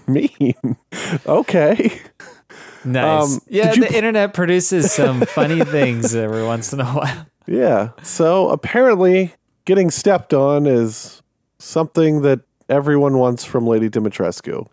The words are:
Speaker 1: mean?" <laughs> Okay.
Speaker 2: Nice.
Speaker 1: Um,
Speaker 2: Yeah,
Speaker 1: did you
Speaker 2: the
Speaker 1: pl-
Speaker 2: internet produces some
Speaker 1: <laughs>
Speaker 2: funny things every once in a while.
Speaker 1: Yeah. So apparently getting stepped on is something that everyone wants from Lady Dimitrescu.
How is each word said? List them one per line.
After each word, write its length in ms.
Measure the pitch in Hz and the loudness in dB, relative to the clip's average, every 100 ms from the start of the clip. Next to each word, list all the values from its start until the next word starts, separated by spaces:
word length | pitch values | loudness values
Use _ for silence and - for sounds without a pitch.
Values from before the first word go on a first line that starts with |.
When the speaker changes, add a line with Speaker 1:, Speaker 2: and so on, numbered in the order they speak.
| - | -2
Speaker 1:
mean?" 480 | 139 - - 131 - | -2 -2 -2 -2 -2
<laughs> 680 | 127 - - - - 160 - | -4 -8 -10 -12 -8 -6 0
Okay. 760 | 170 - 180 151 220 220 - - - - - _ - - - | 0 2 2 2 2 0 -4 -20 -20 -20 -20 _ -20 -20 -12
Speaker 2:
Nice. 400 | 127 127 151 156 143 | -4 0 2 2 2
Speaker 1:
Um, 60 | 131 - | -2 -2
Speaker 2:
Yeah, 180 | 190 220 | 0 2
Speaker 1:
did 80 | 220 | 2
you 60 | |
Speaker 2:
the 60 | 226 | 2
Speaker 1:
pl- 80 | 226 | 2
Speaker 2:
internet 380 | 226 214 202 | 0 0 0
produces 580 | 180 175 180 - 180 139 | -2 0 0 2 0 0
some 280 | - 135 127 | 0 0 0
Speaker 1:
<laughs> 60 | - | -2
Speaker 2:
funny 380 | 156 147 165 | 0 0 0
things 500 | 143 151 127 117 117 | 0 0 0 0 -2
every 300 | 117 110 110 | -2 -2 -4
once 280 | 113 117 - | -4 -4 -6
in 80 | 139 | -6
a 40 | 123 | -4
while. 400 | 139 139 123 - _ - | -4 -4 -6 -14 _ -6
Speaker 1:
Yeah. 440 | 214 233 104 113 - | 0 2 2 -2 -8
So 480 | - - 165 190 180 | -10 -2 2 2 0
apparently 840 | 147 - 240 262 190 185 185 180 _ _ _ | -2 -2 2 2 4 4 2 0 _ _ _
getting 260 | - 190 175 | 0 2 2
stepped 440 | - 202 175 - | 0 0 0 0
on 320 | 143 139 147 147 | 0 2 2 2
is 560 | 120 113 107 - - _ _ _ _ | 2 0 -4 -16 -20 _ _ _ _
something 640 | - 160 160 170 160 151 | -6 -4 -2 0 0 2
that 180 | 139 131 _ _ - | 2 0 _ _ -4
everyone 500 | 139 143 143 143 131 | -2 0 2 2 2
wants 260 | 123 120 | 2 0
from 220 | - 127 117 | -4 -2 0
Lady 220 | 113 110 | 0 0
Dimitrescu. 800 | 110 107 - 90 - - - - | -2 -4 -2 -4 -4 -10 -12 -12